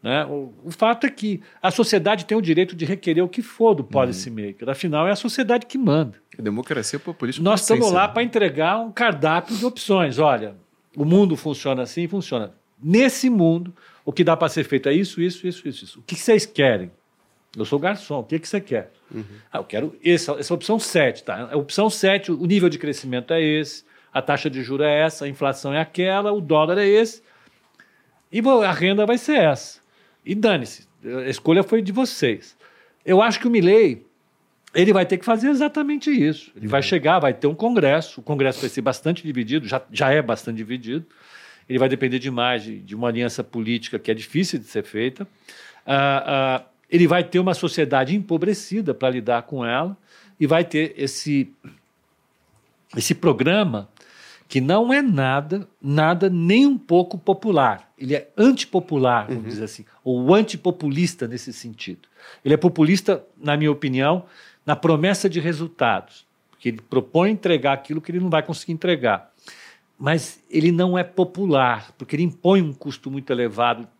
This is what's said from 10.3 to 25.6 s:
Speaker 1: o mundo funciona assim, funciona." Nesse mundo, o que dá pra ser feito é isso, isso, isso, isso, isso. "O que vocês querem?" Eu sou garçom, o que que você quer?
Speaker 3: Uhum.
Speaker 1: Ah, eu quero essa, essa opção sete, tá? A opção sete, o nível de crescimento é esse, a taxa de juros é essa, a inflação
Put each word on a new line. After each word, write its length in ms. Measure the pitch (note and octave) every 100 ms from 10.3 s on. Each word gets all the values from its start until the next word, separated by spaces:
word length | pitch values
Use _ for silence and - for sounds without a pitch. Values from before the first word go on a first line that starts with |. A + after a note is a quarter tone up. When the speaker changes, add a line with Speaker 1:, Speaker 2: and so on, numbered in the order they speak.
| A#2+ G#2+ G2 _ _ _ -
Speaker 1:
o 80 | D3
mundo 300 | F#3 G3 D3+
funciona 460 | D#3 C3+ C#3+ B2+
assim, 240 | B2 - E3+
funciona." 460 | G3 - B2+ G2+ - _ _
Nesse 520 | D3 G3+ C4 B3+ C4
mundo, 420 | A3+ E3 E3 F3+ - - _ -
o 60 |
que 100 | C3+
dá 140 | D3+ E3
pra 100 | E3
ser 160 | - C#3+
feito 220 | C3+ C#3
é 40 |
isso, 260 | D3+ G3 -
isso, 260 | F3 F3+ F3+
isso, 200 | F3 -
isso, 180 | B2 -
isso. 140 | -
"O 40 |
que 100 | - F3
vocês 300 | - A3 G#3+
querem?" 460 | - C#3 G#2+ F2+ _ _ _ _ _ _ -
Eu 80 | A2
sou 140 | C#3+
garçom, 400 | F3 G3+ - C#3+
o 40 |
que 140 | A2+ D#3+
que 100 | D#3+
você 120 | G#3
quer? 300 | G3 A#2+ F#2 _ _
Speaker 3:
Uhum. 120 | A#2 G#2 G#2 _
Speaker 1:
Ah, 60 | -
eu 40 |
quero 320 | G2 G#2 D3 -
essa, 300 | E3 E3+ -
essa 200 | C#3+ C#3+
opção 240 | E3+ - A3
sete, 460 | A3+ F3 C3+ -
tá? 260 | - F#2 A#2+
A 60 | D3
opção 320 | C#3 - G#3+
sete, 420 | G#3+ F#3+ G3 G3
o 140 | D#3 F3
nível 220 | G3+ F3
de 80 | D3
crescimento 560 | D3 C3+ C3+ B2+ B2
é 80 | E3
esse, 420 | D#3 D3+ D3 - _ _ _
a 80 | C3+
taxa 280 | C3 C#3+ D#3+
de 100 | C3
juros 240 | A#2+ C#3 D3+
é 140 | D3
essa, 220 | D#3+ D#3 C#3+
a 20 |
inflação 440 | C#3 C#3 C#3